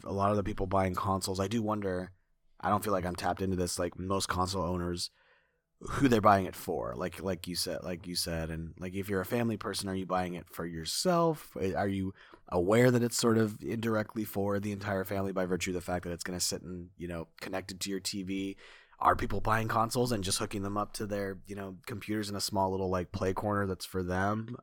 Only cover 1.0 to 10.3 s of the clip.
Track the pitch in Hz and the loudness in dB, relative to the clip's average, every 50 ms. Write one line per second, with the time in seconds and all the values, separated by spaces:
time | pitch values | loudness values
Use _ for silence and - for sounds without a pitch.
1 | - 101 95 95 - - 95 92 98 98 113 120 107 104 107 107 101 95 90 90 | 0 0 0 0 0 -2 -2 0 0 0 0 0 0 0 0 0 0 0 -2 -2
2 | 90 95 - - _ _ _ _ _ _ _ - - 90 104 101 - 107 101 92 | -4 -6 -10 -18 _ _ _ _ _ _ _ -4 0 2 2 2 2 2 0 0
3 | 87 90 90 90 95 92 87 90 95 95 95 90 90 87 - - 90 87 - - | 0 -2 -4 -2 -2 -2 0 0 0 0 2 0 0 0 0 -2 -2 -2 -4 -4
4 | 90 92 98 95 92 - - 90 92 92 92 95 82 85 90 90 87 87 87 87 | -4 -2 0 0 0 0 0 0 0 0 0 0 0 0 0 0 -2 -2 -2 -4
5 | - - - _ _ _ _ _ _ _ _ _ _ _ _ _ - - - - | -6 -8 -8 _ _ _ _ _ _ _ _ _ _ _ _ _ -8 -6 0 2
6 | 139 131 120 107 98 107 101 98 92 82 - - - 95 85 69 57 60 60 62 | 4 6 6 8 8 8 8 8 6 0 -6 -8 -6 -4 -4 -2 -4 -4 -4 -4
7 | 82 90 - - 82 98 92 85 - 87 87 82 - 92 80 - - 85 92 85 | -4 -4 -4 -4 -4 -4 -4 -4 -6 -6 -4 -4 -2 -2 -4 -4 -4 -6 -8 -6
8 | 85 90 87 85 - 90 82 82 80 80 80 80 82 80 76 - 87 92 90 98 | -8 -6 -4 -4 -2 -2 -2 -2 -4 -4 -4 -6 -6 -8 -8 -10 -10 -6 -6 -4
9 | 95 98 101 95 92 - - 120 120 117 110 101 - 110 95 - 101 98 95 95 | -4 0 0 0 0 0 0 0 0 0 0 -2 -4 -6 -6 -4 -4 -4 -2 -4
10 | 92 87 90 92 90 87 | -2 0 0 0 0 0